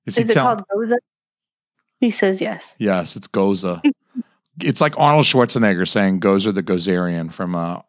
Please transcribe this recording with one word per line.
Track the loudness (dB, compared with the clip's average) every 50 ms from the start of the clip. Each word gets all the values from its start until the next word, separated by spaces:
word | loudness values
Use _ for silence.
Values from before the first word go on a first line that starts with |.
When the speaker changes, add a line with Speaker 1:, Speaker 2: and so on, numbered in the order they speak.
| _
Speaker 1:
Is | -4 -2
he | -2 0
Speaker 2:
Is | 2
it | 2
Speaker 1:
tell- | 2 2 2 0
Speaker 2:
called | -2 -6 _ -6
Goza? | -4 -2 -2 -2 -2 -4 _ _ _ _ _ _ _ _ _ _ _ _ _ _ _ _ _ _ _
He | -2 0
says | 0 2 0 0 0 0
yes. | -4 -6 -6 -10 -12 -18 -10 _
Speaker 1:
Yes, | -2 0 0 0 -2 -4 -8
it's | -10 -12 -6
Goza. | -2 0 0 2 0 -2 -2 -6 -6 0 0 0
Speaker 2:
<laughs> | 0 0 _ _ _ -14 -14 -14 _ _ _ _ _ -6 -4
Speaker 1:
It's | -2 0 2
like | 0 0 2 2
Arnold | 2 4 4 4 4
Schwarzenegger | 4 4 4 2 2 2 2 2 2 2 2 0
saying | 0 0 2 2 2 2 2
Gozer | 2 2 2 4 2 0 -2
the | -2 -2
Gozerian | -2 -2 -2 0 0 0 0 0 -2 -4 -4 -6 -8
from, | -8 -8 -8 -6 -4
uh, | -4 -4 -6 -8 -10 -14